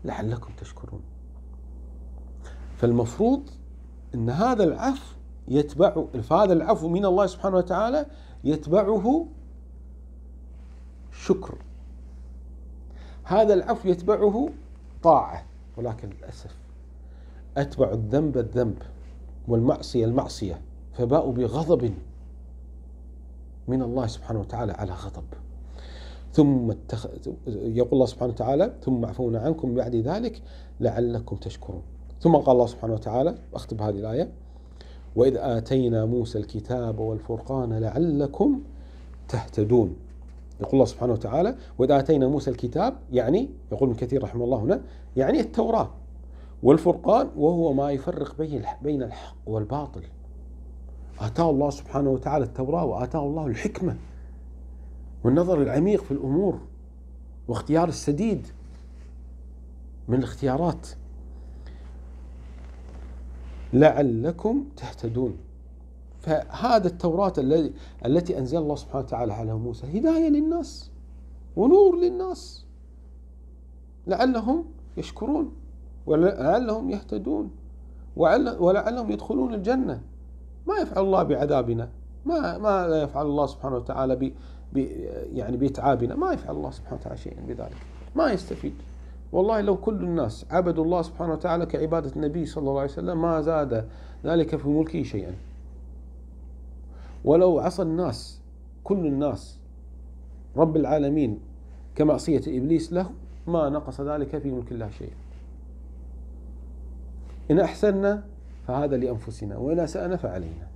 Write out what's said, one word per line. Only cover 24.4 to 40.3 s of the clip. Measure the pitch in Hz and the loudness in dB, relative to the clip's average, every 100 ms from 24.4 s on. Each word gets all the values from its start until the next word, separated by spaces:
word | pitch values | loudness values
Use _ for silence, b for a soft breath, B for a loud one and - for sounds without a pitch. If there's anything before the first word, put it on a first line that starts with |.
وتعالى | 95 113 113 | -2 -2 -4
على | 92 101 | -2 -4
غضب. | 90 101 - 76 - - - B B B B B B B | -6 -8 -10 -12 -12 -14 -14 B B B B B B B
ثم | - 143 131 117 | 6 8 6 2
اتخ-، | 104 - 110 - - - - - | -2 -4 -6 -6 -10 -10 -8 -6
يقول | 104 113 110 120 | -4 -2 2 4
الله | 139 120 | 4 4
سبحانه | - 123 | 2 -4
وتعالى: | 110 117 139 214 - | 0 0 2 2 0
"ثم | - 123 | 0 0
عفونا | 117 - 123 113 | 0 -2 -2 0
عنكم | 127 160 131 | 0 0 0
بعد | 123 120 117 | 0 2 0
ذلك | 117 196 233 - B B B B | 0 0 -4 -6 B B B B
لعلكم | 113 117 120 117 113 101 | 0 2 0 0 -4 -8
تشكرون". | - - - 92 - - - - | -8 -10 -10 -10 -12 -16 -16 2
ثم | 170 156 | 6 8
قال | 135 | 8
الله | 123 117 | 8 6
سبحانه | - 113 | 2 -2
وتعالى، | 110 110 120 156 - - | -2 0 2 2 0 -10
أختم | - - 110 | -10 -6 -2
هذه | 107 101 | -2 -2
الآية: | 107 123 185 - - B B B B B B 110 | -2 -2 -2 -6 -16 B B B B B B 4
"وإذ | 131 123 | 6 6
آتينا | 135 117 117 135 123 113 | 0 0 2 4 4 4
موسى | 110 120 113 107 | 4 2 0 -2
الكتاب | 101 110 - 127 117 110 | -4 -6 -2 -2 -2 -2
والفرقان | 110 107 - - - 135 120 | -2 -4 -4 -6 -2 -2 0
لعلكم | 110 113 135 170 143 143 - 247 269 - B B B B - - | 0 0 2 2 4 0 4 4 4 -2 B B B B -18 -4
تهتدون". | 117 - - 104 123 95 85 - - - | -4 -2 0 6 6 6 -2 -14 -18 -18